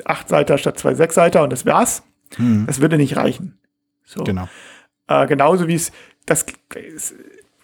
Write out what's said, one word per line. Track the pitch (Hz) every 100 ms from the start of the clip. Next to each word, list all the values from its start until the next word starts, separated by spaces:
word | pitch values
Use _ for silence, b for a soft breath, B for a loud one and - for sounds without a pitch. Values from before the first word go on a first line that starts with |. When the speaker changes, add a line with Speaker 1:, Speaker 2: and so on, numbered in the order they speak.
| -
Speaker 1:
Achtseiter | 139 - 147 147 143
statt | 143 -
zwei | 135
Sechsseiter | 131 165 190 170 180
und | 143
das | 135 -
war's. | 180 240 - _ _ _ -
Speaker 2:
Mhm. | 120 107 113
Speaker 1:
Das | 135
würde | 160 160
nicht | 135 -
reichen. | - 131 185 - _ _ _ _ _
So. | -
Speaker 2:
Genau. | - 92 90 B B B B _ -
Speaker 1:
Äh, | 139 139
genauso | 143 147 185 165
wie |
es, | 170 - b b _ -
das | - - - - -
ist, | - 156 - - - - _ _